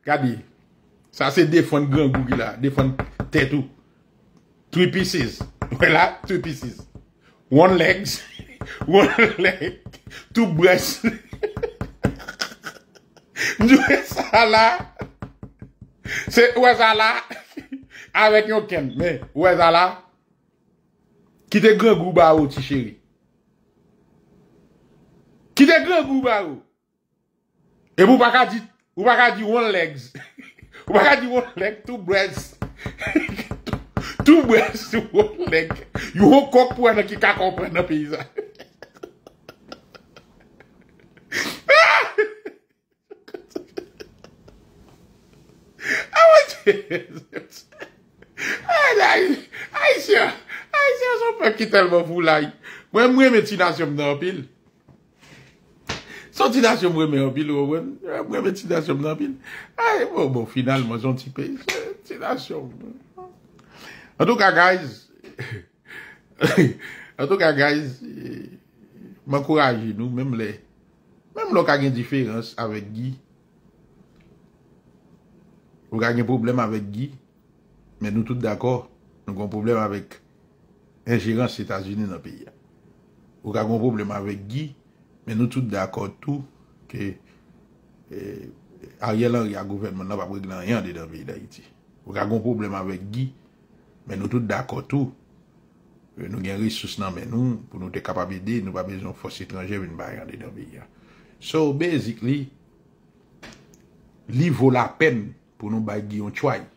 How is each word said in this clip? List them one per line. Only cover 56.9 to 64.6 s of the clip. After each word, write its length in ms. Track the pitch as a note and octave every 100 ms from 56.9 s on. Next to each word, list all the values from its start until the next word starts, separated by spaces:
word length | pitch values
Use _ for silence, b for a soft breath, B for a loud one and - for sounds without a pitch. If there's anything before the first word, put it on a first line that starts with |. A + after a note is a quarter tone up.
M 80 | D#3+
renmen 240 | D#3 C#3+ C3+
anpil, 240 | C3 D3+
ou 120 | C#3+ C#3+
konprann? 280 | D#3+ C4 -
Mwen 240 | - -
menm, 100 | -
m 80 | A3
renmen 200 | F#3+ F#3+
ti 100 | -
nasyon 280 | E3+ D#3 C#3
m 60 | D3+
nan 80 | D#3
anpil. 180 | D4 C4+ B B B -
Ay, 280 | A#4 G#4+ G4+
bon, 180 | F#4 - B2+
bon. 100 | A2
Finalman, 520 | C3 A#2+ C3+ A#2 A#2
se 80 | C3
yon 100 | B2+
ti 140 | C3+ -
peyi, 220 | C#3+ C4+ -
se 200 | - A4+ G4+ -
ti 140 | -
nasyon 480 | - B3+ - E3 C3
m, 600 | - - B3 _ F#4 F#4 F4+ _ _ B B B B B B
antouka 320 | E3 A#3+ G3
gaz, 460 | E3